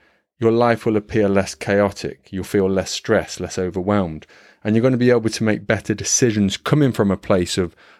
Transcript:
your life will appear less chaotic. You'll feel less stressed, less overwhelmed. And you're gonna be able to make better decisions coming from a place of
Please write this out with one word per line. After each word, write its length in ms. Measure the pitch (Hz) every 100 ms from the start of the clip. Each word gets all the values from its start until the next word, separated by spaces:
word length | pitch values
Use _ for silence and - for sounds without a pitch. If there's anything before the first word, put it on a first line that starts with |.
| _ _ _ _
your 120 | 113
life 340 | 113 120 113 117
will 100 | 107
appear 320 | - 113 101
less 280 | 98 95 -
chaotic. 760 | - 101 101 - - - _
You'll 120 | 95
feel 260 | 85 104 95
less 220 | 95 90
stressed, 480 | - - 101 78 -
less 180 | 90 -
overwhelmed. 680 | 92 92 90 104 87 78 - - - _
And 120 | 107 113
you're 80 |
gonna 140 | 127 123
be 120 | 123
able 220 | 120 110
to 120 | -
make 240 | 110 107 104
better 280 | 104 - 104
decisions 600 | - - 123 107 98 -
coming 360 | - 151 139
from 180 | 107 101
a 80 | 92
place 400 | - 98 87 -
of 180 | 87 - -